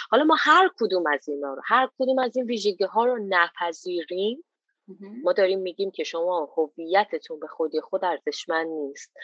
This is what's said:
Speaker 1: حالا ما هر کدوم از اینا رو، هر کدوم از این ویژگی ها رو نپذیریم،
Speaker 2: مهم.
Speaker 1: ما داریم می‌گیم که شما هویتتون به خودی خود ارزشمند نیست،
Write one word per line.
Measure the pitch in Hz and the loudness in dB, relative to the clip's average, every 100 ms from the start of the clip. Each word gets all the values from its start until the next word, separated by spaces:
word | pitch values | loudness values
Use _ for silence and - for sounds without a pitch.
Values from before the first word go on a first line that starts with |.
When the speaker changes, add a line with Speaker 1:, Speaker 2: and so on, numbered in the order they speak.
| - | 2
Speaker 1:
حالا | 233 | 4
ما | 311 311 | 4 4
هر | 302 330 381 - | 6 6 6 2
کدوم | 214 185 160 | 0 0 0
از | 143 - | -2 -2
اینا | 143 139 | -6 -6
رو، | 135 | -6
هر | - 233 254 - | 0 0 0 -2
کدوم | 262 262 | 0 2
از | 254 247 | 0 -2
این | 233 | -4
ویژگی | 233 196 180 | -2 -2 -2
ها | 185 214 | -2 2
رو | 240 240 202 | 2 0 0
نپذیریم، | 180 170 - 175 165 185 175 160 180 208 269 - _ _ _ - | 2 2 0 -6 -6 -6 -6 -4 -2 -2 -4 -12 _ _ _ -20
Speaker 2:
مهم. | 185 196 220 | -18 -16 -4
Speaker 1:
ما | 165 | 0
داریم | 180 185 190 | 2 2 2
می‌گیم | 185 170 196 | -4 -4 -6
که | - | -4
شما | 151 165 170 175 147 - | -6 -2 -2 -2 -2 -2
هویتتون | 151 - 165 190 208 160 - 156 | -2 -4 0 0 2 -4 -8 -14
به | 160 | -10
خودی | - 160 156 | -4 -2 -4
خود | - 190 | -4 -4
ارزشمند | 185 160 - 143 - 160 165 | -2 -4 -6 -8 -4 -2 -2
نیست، | 156 139 143 - - | -4 -8 -10 -18 -14